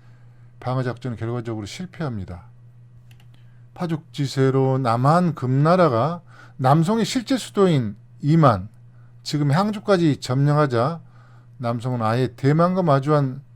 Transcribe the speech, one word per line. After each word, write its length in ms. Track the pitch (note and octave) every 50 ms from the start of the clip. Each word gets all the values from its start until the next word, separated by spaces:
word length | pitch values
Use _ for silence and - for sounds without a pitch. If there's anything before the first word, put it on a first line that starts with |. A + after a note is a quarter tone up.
| - - - - - - - - - - - -
방어 220 | - C3 B2+ C3
작전은 340 | A#2+ B2 A#2 A#2+ - B2+ A#2
결과적으로 480 | G2 A2+ A2+ A#2+ B2 A#2 A#2 A2 G#2+ G#2
실패합니다. 800 | F#2+ - - F#3 F3 - - E3 C3+ A#2 G2+ F2+ E2+ F2 F2 - - - - - - - - - - - - - - - - - - - - - - - - - -
파죽지세로 1040 | - - F3+ E3 E3+ D#3+ - - - - C#3+ B2+ - C#3 C3 C3+ C3 C3+ C3 C3 C3 C3
남한 540 | C3+ A#2 A2+ A#2+ C3 C#3+ D#3+ F3+ F3+ E3 D3
금나라가 880 | - B2+ B2+ C3 C#3 D3 D#3+ F3+ F#3 F3 D3+ A#2 A2+ B2 D#3+ F3 F3 - - - - - - - -
남송의 480 | C3 B2+ D3 E3 D#3+ F3+ A3 A#3 G3+
실제 320 | - - C4 G#3 - C4+ A3
수도인 580 | - - - G#3 G3 F3+ D#3+ C3+ A2+ G2+ G2+ - - - - -
이만, 480 | - C#3+ D#3+ E3 D3+ C3 G#2+ F#2 F#2+ - - - - - - - - - - -
지금 280 | - - D#3 D3 D3 C#3+
항주까지 680 | C3+ F3+ G3+ G#3+ G3+ G#3+ - G#3+ G3 F3 E3+ D3+ C3 -
점령하자 840 | - - B2+ C3+ C#3 D3 D3 D3+ D3+ C#3 A#2+ A2+ B2 D3+ E3+ E3 - - - - - - - - - - -
남송은 460 | - B2 A#2 A#2+ A#2+ A2+ B2+ B2+ A#2+
아예 320 | A2 A2 A2+ B2+ B2+ A#2+ -
대만과 480 | - - C3+ D3+ D#3+ E3+ F3+ F#3 F#3+
마주한 580 | F3+ D#3+ C#3 C#3 C3 D3+ D3+ D3 C#3 C3 B2+ C#3+ - - -